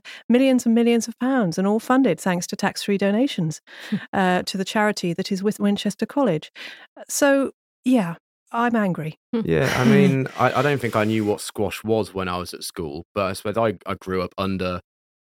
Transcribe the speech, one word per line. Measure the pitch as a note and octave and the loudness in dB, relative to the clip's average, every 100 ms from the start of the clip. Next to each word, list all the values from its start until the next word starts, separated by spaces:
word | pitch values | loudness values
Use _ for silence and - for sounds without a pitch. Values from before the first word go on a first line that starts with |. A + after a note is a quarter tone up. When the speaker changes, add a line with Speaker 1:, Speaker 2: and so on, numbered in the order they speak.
| - - - | -4 -8 2
Speaker 1:
millions | A#3+ C4+ B3+ A#3+ | 4 6 4 4
and | |
millions | A3+ A#3 A#3 A3+ | 4 4 2 0
of | - | -4
pounds | B3 C4 F#3 E3 | 0 2 0 0
and | G3 | 0
all | A3 | 0
funded | - C#4 B3+ D#3 | 2 4 4 2
thanks | F#3+ F3 - | 0 -2 -4
to | - | -4
tax-free | F#3+ - - G3+ | -4 -4 -2 0
donations, | G3 G#3 C#4 - D#3+ - _ - - | 2 2 0 0 -4 -4 _ -18 -8
Speaker 2:
<laughs> | G#3 - | -8 -4
Speaker 1:
uh, | G3 F#3 F3+ | 0 2 0
to | F3+ F#3+ | -2 -6
the | F#3+ | -2
charity | A3 G#3+ G#3 F3+ | 0 0 0 -4
that | E3 F#3+ | -2 -4
is | F#3+ | -2
with | G#3 G#3 | -2 0
Winchester | G3+ G3+ G#3 - A3+ | 0 0 -2 -4 -4
College. | C#4+ B3+ D#3 - - - - - - G#3+ | 0 0 0 -4 -18 -18 -18 -20 -20 -8
So, | - C#4+ C#4 C4+ - _ _ | 0 4 4 0 -6 _ _
yeah, | B3 B3+ E3+ E3+ _ _ _ | 2 2 2 -6 _ _ _
I'm | A#3 A#3+ A3+ | -2 0 2
angry. | G3 E3 D#3 - _ | 0 -2 -6 -10 _
Speaker 3:
Yeah, | A#3 - D#3 C3 - | -4 0 2 2 2
I | B2+ | 6
Speaker 2:
<laughs> | - | 6
Speaker 3:
mean, | C#3 C3+ - - | 6 4 -2 0
I, | B2 | 0
I | B2 | 2
don't | C#3+ C3+ | 0 0
think | A#2+ A2 | 0 0
I | |
knew | G#2+ A2 | 2 2
what | G#2 G#2 | 0 -2
squash | - - G2 - | -4 -4 -4 -4
was | G#2+ A2 F#2+ | -2 -2 -2
when | F#2+ F#2 | -4 -4
I | F2+ | -6
was | E2+ - | -8 -12
at | |
school, | - - D#2+ D2 - | -12 -8 -8 -10 -8
but | G#2 F#2+ | -4 -4
I | |
suppose | F#2+ G#2+ G#2 | -4 -4 -2
I, | A2+ F2+ - | 0 -2 -8
I | |
grew | F#2+ F#2+ F#2 | -10 -4 -4
up | F2+ - | -4 -4
under | F#2+ F#2+ F2+ F2+ - _ _ _ | -4 -2 -4 -6 -10 _ _ _